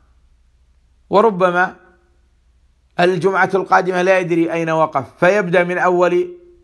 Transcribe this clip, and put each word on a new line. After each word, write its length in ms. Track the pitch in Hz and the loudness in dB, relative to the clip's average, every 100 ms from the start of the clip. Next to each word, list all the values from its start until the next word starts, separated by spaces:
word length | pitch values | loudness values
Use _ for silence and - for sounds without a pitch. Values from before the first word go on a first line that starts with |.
| _ _ _ _ _ _ _ _ _ _ _ | _ _ _ _ _ _ _ _ _ _ _
وربما 640 | 185 226 180 180 175 185 - _ _ _ _ _ _ _ _ _ _ _ - | 2 2 2 0 0 -4 -6 _ _ _ _ _ _ _ _ _ _ _ -2
الجمعة 500 | 180 185 185 190 185 | 0 0 0 0 0
القادمة 480 | 190 185 185 180 180 | -2 0 0 0 0
لا 180 | 180 190 | 0 0
يدري 340 | 180 170 160 | 0 -2 -2
أين 160 | 165 165 | -2 -2
وقف، 360 | 160 156 139 120 - | -2 -2 -2 -8 0
فيبدأ 440 | 175 202 175 180 | 2 2 0 0
من 140 | 175 180 | 0 0
أول 600 | 175 180 175 175 180 - - _ | 0 2 2 0 -2 -10 -20 _